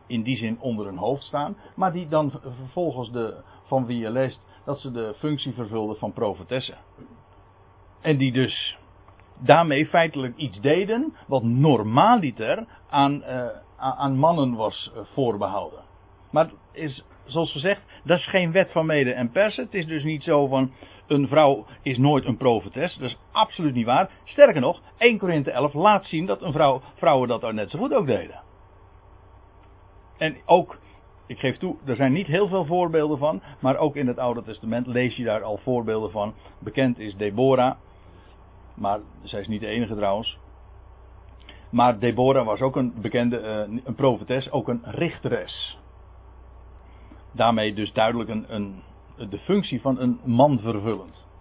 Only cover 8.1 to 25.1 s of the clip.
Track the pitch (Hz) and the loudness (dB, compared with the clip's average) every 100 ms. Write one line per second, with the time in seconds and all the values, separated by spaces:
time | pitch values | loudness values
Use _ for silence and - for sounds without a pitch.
8.1 | 143 135 123 123 - - - - - - | 2 2 2 0 -2 -8 -10 -18 -20 -20
9.1 | - - - 127 156 170 139 151 175 165 | -20 -20 -2 6 6 6 2 2 2 2
10.1 | 147 131 123 139 92 131 165 202 226 311 | 0 -6 -6 -8 -2 2 2 2 -2 -2
11.1 | - - 135 117 123 156 120 107 123 196 | -6 -2 0 2 4 6 4 4 4 6
12.1 | 240 151 107 110 185 233 - - 143 139 | 6 2 -4 -4 -4 -6 -18 -4 2 2
13.1 | 143 131 127 120 107 - - 127 131 139 | 0 -4 -6 -6 -8 -16 -8 -6 -2 0
14.1 | 135 156 170 131 113 107 - - 117 104 | 4 4 4 0 0 -4 -6 -12 -14 -10
15.1 | - 123 101 101 101 87 - - - - | -2 -2 0 -4 -4 -8 -14 -20 -20 -20
16.1 | - - 143 165 - - - 156 127 - | -20 -2 0 0 -4 -20 -10 -10 -10 -18
17.1 | - - 151 160 147 170 202 - - 143 | -20 -6 -4 -2 -2 -2 -2 -6 -10 0
18.1 | 175 - 190 170 175 175 170 160 151 123 | 0 2 0 4 4 2 0 2 2 2
19.1 | 123 120 185 214 - 240 196 156 156 151 | 0 -2 0 0 -2 -6 -6 -6 -4 -4
20.1 | 156 165 151 139 135 131 - - - - | -4 2 4 4 2 0 -4 -20 -20 0
21.1 | 143 135 147 147 127 107 - 143 123 143 | 0 4 6 6 4 -4 -10 -4 2 4
22.1 | 143 127 110 131 110 98 127 170 135 127 | 4 2 0 2 2 0 -6 -6 -6 -10
23.1 | - - - 220 - 156 123 113 135 190 | -10 -4 0 0 0 -2 0 2 2 2
24.1 | - - - 285 151 127 - - - 240 | -4 -6 8 8 8 0 -2 -10 2 2